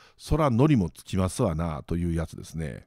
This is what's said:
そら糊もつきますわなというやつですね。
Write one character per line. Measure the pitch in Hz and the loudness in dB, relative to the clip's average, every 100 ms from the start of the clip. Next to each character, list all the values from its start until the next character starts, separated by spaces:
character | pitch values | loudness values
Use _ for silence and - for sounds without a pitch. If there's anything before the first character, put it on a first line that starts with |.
| - _ | -20 _
そ | - 151 | -2 2
ら | 147 | 2
糊 | 113 147 131 | 6 6 6
も | 85 | 2
つ | - - | -4 -6
き | 95 | -2
ま | 92 | -2
す | - | 0
わ | 113 80 | 0 0
な | 85 73 | -4 -6
と | - 85 | -6 -4
い | 87 | -2
う | |
や | 82 80 | -2 -4
つ | - | -10
で | |
す | 90 80 | -12 -8
ね。 | 78 52 | -8 -10